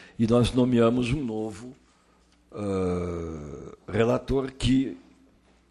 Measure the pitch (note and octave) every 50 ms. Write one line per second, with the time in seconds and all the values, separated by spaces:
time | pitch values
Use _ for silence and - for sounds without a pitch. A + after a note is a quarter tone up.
0 | - - _ - A#2 G#2+ A#2 B2 A#2+ G#2 - B2+ B2 B2+ B2 A#2 A#2 A2+ A#2+ B2+
1 | B2 A2+ C3 D#3 C#3+ A#2 A2 G#2+ A2 A2 G#2 F#2+ A#2 B2+ C3 - _ _ _ _
2 | _ _ _ _ _ _ _ _ _ _ - - G#2 G2+ G2 F#2+ F#2 F2+ F2+ F2+
3 | F2 F2 E2+ E2+ E2+ E2 E2 D#2 D2 D2 C#2 C#2+ - - - - _ - F#2 G#2
4 | A2+ A#2 B2 B2 - - B2+ C#3 C3 C3 - - - A#2+ C3 C3+ C3+ A2+ F2 -
5 | - - _ _ _ _ _ _ _ _ _ _ _ _